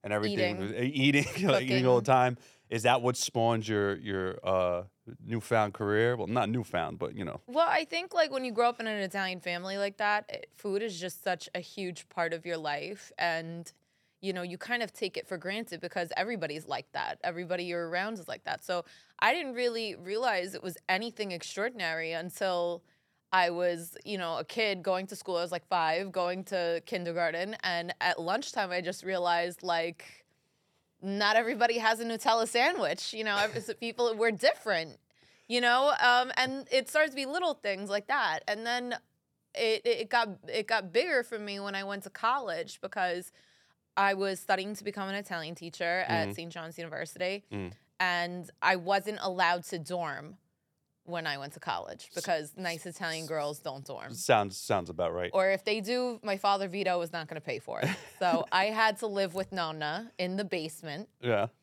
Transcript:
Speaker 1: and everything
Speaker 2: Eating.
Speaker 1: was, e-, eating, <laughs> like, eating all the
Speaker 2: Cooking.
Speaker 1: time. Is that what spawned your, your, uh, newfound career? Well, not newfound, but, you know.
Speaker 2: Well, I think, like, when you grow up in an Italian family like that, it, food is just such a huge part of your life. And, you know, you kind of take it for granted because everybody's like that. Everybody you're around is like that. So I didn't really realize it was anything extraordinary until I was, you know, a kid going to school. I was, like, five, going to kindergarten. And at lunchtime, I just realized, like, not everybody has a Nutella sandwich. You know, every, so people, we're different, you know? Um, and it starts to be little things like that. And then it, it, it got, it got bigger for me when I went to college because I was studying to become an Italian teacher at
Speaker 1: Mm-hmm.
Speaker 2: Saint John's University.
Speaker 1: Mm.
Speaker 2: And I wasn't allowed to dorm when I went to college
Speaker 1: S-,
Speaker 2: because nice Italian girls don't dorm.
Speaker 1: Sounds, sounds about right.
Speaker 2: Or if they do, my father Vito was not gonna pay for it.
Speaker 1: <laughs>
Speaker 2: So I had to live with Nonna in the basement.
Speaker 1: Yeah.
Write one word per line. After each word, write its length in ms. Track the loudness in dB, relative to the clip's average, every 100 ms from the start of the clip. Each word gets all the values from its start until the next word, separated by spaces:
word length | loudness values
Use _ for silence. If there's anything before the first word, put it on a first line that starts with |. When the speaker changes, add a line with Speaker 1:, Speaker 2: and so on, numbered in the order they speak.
Speaker 1:
and 80 | 0
everything 440 | 0 2 2 2 0
Speaker 2:
Eating. 20 |
Speaker 1:
was, 140 | -4
e-, 140 | 0 0
eating, 320 | 4 6 6 4
<laughs> 80 | 0 4
like, 140 | 4
eating 220 | 4 4 6
all 100 | 6
the 60 |
Speaker 2:
Cooking. 20 | 8 6 6 2
Speaker 1:
time. 20 | -10 _ _
Is 140 | 4
that 180 | 6 6
what 160 | 4 2
spawned 500 | 0 2 4 4 2
your, 260 | 2 4 0
your, 420 | -2 -2 -2 -2
uh, 400 | 2 4 4 0 -4 _ -20 -16
newfound 480 | -4 -4 2 4 4
career? 420 | 0 2 4 4 2
Well, 100 | 0
not 220 | 2 2
newfound, 500 | 0 0 -2 -2 -4
but, 160 | -6
you 100 | -4
know. 160 | -6 -8 -4
Speaker 2:
Well, 200 | 2 4
I 160 | 2
think, 280 | 0 -6 -2
like, 200 | 2 2
when 120 | 0
you 60 | -2
grow 180 | 2 2
up 120 | 2
in 80 | -4
an 120 | -2
Italian 380 | -2 -2 -2 -4
family 380 | -4 -4 -4 -2
like 200 | -2 0
that, 260 | 0 0 -2
it, 200 | -12 -12 -8
food 260 | -2 -2
is 160 | -2 -4
just 240 | -8 -4
such 260 | -4 -4 -4
a 60 | -10
huge 480 | -8 -8 -8 -8 -10
part 240 | -4 -2
of 120 | -2
your 120 | -4 -4
life. 560 | -2 -4 -6 -10 -14 -2
And, 520 | -2 -2 -6 -10 -12 _ _ _ _ _
you 120 | -4
know, 100 | -4
you 160 | -6 -8
kind 240 | -4 -2
of 100 | -4
take 240 | -4 -4 -4
it 120 | -6
for 80 | -6
granted 420 | -4 -6 -6 -8
because 280 | -6 -4 -2 -2
everybody's 500 | -2 -2 -4 -6 -6
like 240 | -6 -6
that. 280 | -6 -6 -4
Everybody 420 | -4 -4 -4 -4
you're 240 | -2 -4 -2
around 260 | -2 -2
is 120 | -6 -8
like 160 | -10
that. 200 | -6 -6
So 200 | -2 -4 -4 -20 _ 2
I 120 | 2
didn't 220 | 2 -2
really 400 | -2 -2 0 -6
realize 600 | -8 -6 -2 0 0 -2
it 80 | -6
was 140 | -8 -8 -2
anything 420 | -2 -2 -6 -6
extraordinary 840 | -6 -8 -4 -4 -2 -2 -2 -2
until 680 | -4 -6 -2 0 2 0 -2 _ _ _ _ _
I 180 | 4 4
was, 460 | 4 2 0 -6 -12
you 140 | -6 -4
know, 200 | -2 -4
a 60 |
kid 380 | -4 0 0 0
going 240 | 0 -2 -2
to 60 |
school. 220 | -10 -4 -2
I 60 |
was, 100 | -2
like, 160 | -6 _
five, 420 | 0 2 0 -2
going 320 | 0 0 -2 -2
to 360 | -2 0 -2
kindergarten. 680 | -2 -4 -2 0 0 0 -4 -4
And 320 | -2 -2 -4 0
at 200 | 0 2
lunchtime, 520 | 0 -2 -2 -4 -2
I 80 | -2
just 240 | -2 -6
realized, 580 | -4 0 2 2 0 -4
like, 600 | -2 0 0 -6 -20 -20 _ _ _ _ _ _ _ _
not 340 | -6 2 4 4
everybody 400 | 2 2 2 4
has 240 | 2 2
a 40 |
Nutella 440 | -2 2 4 4 4
sandwich. 640 | 4 4 4 0 -2 -6
You 100 | -4
know, 120 | 0 2
every, 240 | 0 -2
so 140 | -6
people, 400 | -6 -6 0 0 4
we're 140 | 2
different, 680 | 4 2 2 0 -2 -2 -12 _ _ _ _ -4
you 140 | 2
know? 320 | 4 6 4 6
Um, 320 | 6 6 4 0
and 280 | 0 -2 0
it 160 | 0 2
starts 220 | 2 2
to 60 | 0
be 100 | -2
little 260 | 0 0
things 360 | -2 -2 -2 -2
like 160 | -2 0
that. 340 | 0 2 0 -2
And 160 | -4 -2
then 280 | -2 -2 -8 _ _ _ _ _
it, 280 | -2 0 2
it, 40 | 2 0
it 80 | 2
got, 220 | 2 2 -4 -4
it 180 | -4 0
got 260 | 0 2
bigger 300 | 2 4 0
for 160 | 0 -8
me 220 | -6 -6
when 140 | -4
I 100 | -4
went 200 | -4 -6
to 60 | -8
college 680 | -2 0 0 0 -4 -6 -8
because 500 | -8 0 0 0 -6 _ _ _ _ _ _ 2
I 180 | 4
was 260 | 4 0 -2
studying 340 | 0 0 0
to 100 | -6
become 240 | -6 -6 -4
an 60 | -4
Italian 380 | -4 -6 -6
teacher 500 | -8 -12 -4 0 2 2
at 200 | 2 0
Speaker 1:
Mm-hmm. 40 |
Speaker 2:
Saint 200 | -4 -8
John's 260 | -10 -12 -10
University. 640 | -10 -8 -8 -4 -2 -2 _
Speaker 1:
Mm. 200 | -8 -8 -10 _ _
Speaker 2:
And 500 | 0 2 -2 -6 -12 0
I 140 | 2 2
wasn't 420 | 2 0 0 -4
allowed 440 | -4 2 2 2
to 140 | -2 -8
dorm 580 | -4 -4 -4 -8 -12 -20 _ _ _ _ _ _
when 200 | -8 -4
I 140 | -2 -4
went 140 | -8
to 80 | -8
college 480 | -4 -4 -4 -12 -8
Speaker 1:
S-, 40 | -6
Speaker 2:
because 360 | 0 -2 -2 -6
nice 280 | -6 -4
Italian 420 | -8 -6 -4 -4 -4
girls 340 | -2 -2 -4
don't 240 | -8 -10 -10
dorm. 260 | -12 -10
Speaker 1:
Sounds, 440 | -6 6 6 6 -4
sounds 340 | 0 0 0
about 240 | 0 0
right. 160 | 0 0
Speaker 2:
Or 160 | 2 4
if 140 | 2
they 160 | 0 -2
do, 380 | 0 -2 -2 -4
my 120 | -4 0
father 300 | 2 2 0
Vito 320 | -2 0 0
was 140 | -2
not 160 | -6 -8
gonna 120 | -8
pay 180 | -6 -6
for 200 | -6 -2
it. 80 | -2
Speaker 1:
<laughs> 40 | -2 -10 0
Speaker 2:
So 280 | 2 2 4
I 140 | 2 2
had 300 | 4 4 4
to 60 | -2
live 280 | 0 0
with 180 | -2 -4
Nonna 580 | -2 -2 -2 -2 -4 -6 -4
in 180 | -2 -2
the 80 |
basement. 640 | -2 -2 -4 -8 -8 -8 -10 _
Speaker 1:
Yeah. 280 | 2 2 2 _